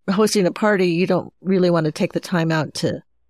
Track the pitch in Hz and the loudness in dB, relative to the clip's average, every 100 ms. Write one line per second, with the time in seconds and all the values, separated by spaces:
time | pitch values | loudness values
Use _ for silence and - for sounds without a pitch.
0 | - 190 214 208 175 - 214 202 180 165 | -4 0 2 2 0 0 2 2 2 2
1 | 185 175 - - 170 190 180 170 156 - | 2 0 -2 -8 -2 2 2 2 0 -2
2 | 180 170 - 175 165 160 147 - - 180 | -4 -4 -4 -2 0 0 -2 -4 -4 -4
3 | - _ | -10 _